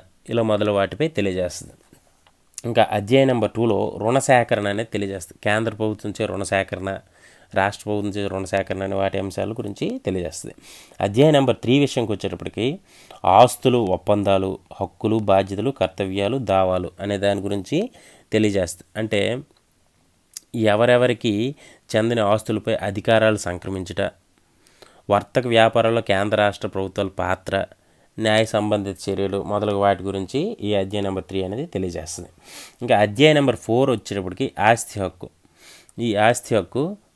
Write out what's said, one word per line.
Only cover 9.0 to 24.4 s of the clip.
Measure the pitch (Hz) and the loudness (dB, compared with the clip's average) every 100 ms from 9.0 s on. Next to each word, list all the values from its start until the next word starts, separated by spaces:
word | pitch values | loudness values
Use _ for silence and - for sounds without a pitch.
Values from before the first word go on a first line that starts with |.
| 98 98 | -2 -2
అంశాల | 98 95 98 | -4 -4 -6
గురించి | 113 101 101 - 254 - | -6 -8 -8 -8 -6 -4
తెలియజేస్తుంది. | 95 85 - - - - - - - | -4 -6 -8 -14 -16 -20 -20 -20 -6
అధ్యాయం | 101 104 151 | -2 4 6
నెంబర్ | 147 131 113 | 6 2 0
త్రీ | 113 135 | 2 2
విషయంకి | 139 - 110 | 2 0 -4
వచ్చేటప్పటికి | 101 101 85 - - 120 185 _ - - - - | -4 -6 -8 -8 -4 -4 -4 _ -20 -20 -4 4
ఆస్తులు, | 98 123 - 131 120 | 8 8 6 2 2
ఒప్పందాలు, | 101 92 - 104 98 98 95 - _ - | 2 0 0 0 2 2 0 -6 _ -8
హక్కులు, | 95 - 110 110 | -8 -4 -2 0
బాధ్యతలు, | 104 98 98 98 117 | 4 4 2 -2 -4
కర్తవ్యాలు, | 139 92 - 98 95 98 135 | -2 -4 -2 -4 -2 -2 -2
దావాలు | 104 95 92 92 87 - | 0 2 2 0 -4 -8
అనే | 101 101 | -6 -2
దాని | 101 101 | -2 -2
గురించి | 98 101 92 151 247 - - - _ | -2 -6 -4 -4 -4 -8 -20 -20 _
తెలియజేస్తుంది. | 110 107 98 90 - - - | 0 2 2 -2 -6 -12 -8
అంటే | 110 104 98 123 147 _ _ _ _ _ _ _ _ - - 123 | -4 -2 -2 -4 -8 _ _ _ _ _ _ _ _ -20 -10 0
ఎవరెవరికి | 107 104 120 123 123 117 120 101 123 147 - - - 110 | 2 4 6 6 4 2 0 0 -2 -4 -16 -20 -4 0
చెందిన | 113 117 | 2 2
ఆస్తులపై | 101 107 - 107 117 110 | 2 2 0 -4 -2 -4
అధికారాలు | 104 101 110 113 110 107 | -4 -4 2 4 4 2
సంక్రమించుట, | - 87 95 95 90 92 95 - _ _ | -2 -6 -6 -8 -6 -4 -6 -6 _ _